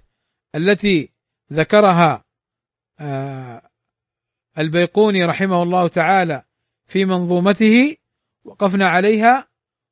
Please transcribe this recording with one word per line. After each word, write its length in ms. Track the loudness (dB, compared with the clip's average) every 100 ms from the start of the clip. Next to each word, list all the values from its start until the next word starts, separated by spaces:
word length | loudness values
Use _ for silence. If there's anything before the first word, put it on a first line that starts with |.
| _ _ _ _ _ -4
التي 540 | -2 0 0 -2 -4 _ _ _ -8
ذكرها، 680 | -4 0 2 4 4 2 0 _ _ _ _ _ _ _ -16
آه، 720 | -12 -10 -10 -14 -18 -20 _ _ _ _ _ _ _ _ _ -8
البيقوني 680 | -2 0 0 0 0 2 -2
رحمه 380 | -2 -2 -2
الله 240 | 0 -2 -2
تعالى 560 | -2 0 0 0 -6 -12 _ _ _ _
في 200 | -4 -2
منظومته، 920 | -2 -2 0 0 2 4 4 2 -2 _ _ _ _
وقفنا 440 | -20 -6 -2 0 0
عليها 600 | 0 0 2 2 2 -2 _ _ _ _